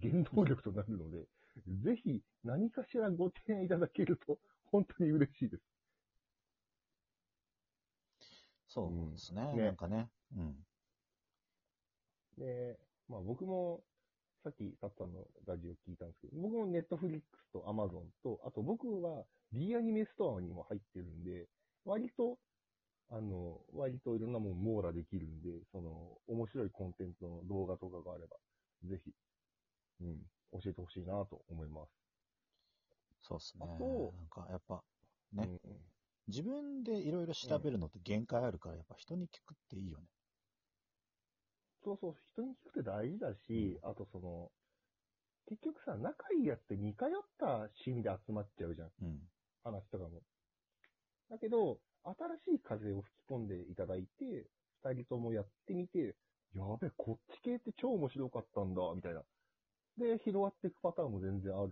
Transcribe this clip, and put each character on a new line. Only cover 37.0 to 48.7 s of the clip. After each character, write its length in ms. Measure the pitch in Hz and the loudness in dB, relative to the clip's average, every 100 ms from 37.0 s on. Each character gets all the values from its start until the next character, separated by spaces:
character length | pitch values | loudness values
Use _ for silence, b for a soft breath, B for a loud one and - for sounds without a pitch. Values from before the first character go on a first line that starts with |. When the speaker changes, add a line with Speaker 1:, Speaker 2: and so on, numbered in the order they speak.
| 151 | 2
Speaker 2:
ろ 120 | 175 | 0
い 20 | 165 | 0
ろ 80 | |
調 240 | 151 127 151 | -2 2 2
べ 120 | 151 | 2
る 60 | 113 | 0
の 100 | 80 | 0
っ 20 | |
て 100 | 95 | -4
限 220 | 90 104 117 | 0 0 2
界 180 | 120 | 2
あ 80 | 123 | 2
る 80 | 92 | 0
か 100 | 82 | -6
ら、 40 | |
Speaker 1:
う 20 | 80 | -8
ん。 20 | |
Speaker 2:
や 40 | |
っ 40 | - | -12
ぱ 80 | - | -14
人 180 | - 180 | -6 -4
に 120 | 175 | -4
聞 120 | - - | -10 -20
く 80 | |
っ 40 | 156 - | -20 -12
て 80 | 98 | -6
い 100 | 92 | -6
い 40 | |
よ 80 | 76 | -6
ね。 60 | 85 _ _ _ _ _ _ _ _ _ _ _ _ _ _ _ _ _ | -12 _ _ _ _ _ _ _ _ _ _ _ _ _ _ _ _ _
Speaker 1:
そ 100 | 202 | -6
う 40 | 202 | -4
そ 100 | 175 | -4
う、 60 | - _ | -6 _
人 80 | - | -6
に 100 | 262 | -6
聞 180 | 254 - | -6 -6
く 80 | - | -4
っ 40 | |
て 60 | 117 | 0
大 200 | 104 120 | 0 0
事 100 | 208 | 0
だ 140 | 151 98 - | -4 -4 -2
し、 320 | 113 98 85 | 2 2 0
Speaker 2:
う 40 | - | -6
ん。 20 | |
Speaker 1:
あ 40 | |
と 140 | - 95 | -6 -8
そ 80 | 92 | -8
の、 300 | 90 85 87 _ _ _ _ _ _ _ _ _ - | -6 -8 -10 _ _ _ _ _ _ _ _ _ -12
結 140 | 214 | -8
局 200 | 320 - | -8 -8
さ、 120 | - 143 | -6 -2
仲 300 | 240 302 - | -4 -4 0
い 100 | 339 | 2
い 20 | 170 | 4
や 120 | 117 | 0
つ 40 | |
っ 20 | - | -2
て 80 | 101 | -2
似 180 | 104 104 | -2 0
通 100 | 269 | 0
っ 20 | 392 - - | -2 -6 -2
た 60 | 233 117 | 0 2
趣 360 | 107 - 135 | -2 -6 -2
味 120 | 120 | 0
で 60 | 104 | 0
集 240 | 92 - | -2 -2
ま 80 | 107 | -4
っ 60 | 101 - | -4 -4
ち 60 | |
ゃ 40 | |
う 80 | 85 | -4